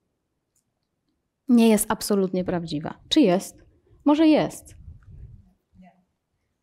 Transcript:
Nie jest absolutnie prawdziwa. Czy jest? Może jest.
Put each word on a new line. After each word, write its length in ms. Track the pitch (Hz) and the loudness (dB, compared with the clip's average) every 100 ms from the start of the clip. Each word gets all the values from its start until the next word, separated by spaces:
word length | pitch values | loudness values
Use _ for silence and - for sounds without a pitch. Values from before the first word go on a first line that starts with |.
| _ _ _ _ _ _ _ _ _ _ _ _ _ _ - | _ _ _ _ _ _ _ _ _ _ _ _ _ _ 0
Nie 200 | 240 226 | 4 4
jest 180 | 208 - | 2 0
absolutnie 560 | 226 - 202 185 185 | -6 -4 -2 -2 -4
prawdziwa. 540 | 185 175 165 151 165 - - | -4 -6 -6 -10 -10 -14 -4
Czy 120 | 320 | 2
jest? 360 | 214 185 - - _ _ _ _ | 2 2 -4 -18 _ _ _ _
Może 220 | 285 302 311 | -2 2 4
jest. 580 | 277 151 - - - - - - - - - _ _ _ _ 185 _ _ _ _ _ _ _ | 2 0 -6 -20 -20 -20 -20 -20 -20 -20 -20 _ _ _ _ -20 _ _ _ _ _ _ _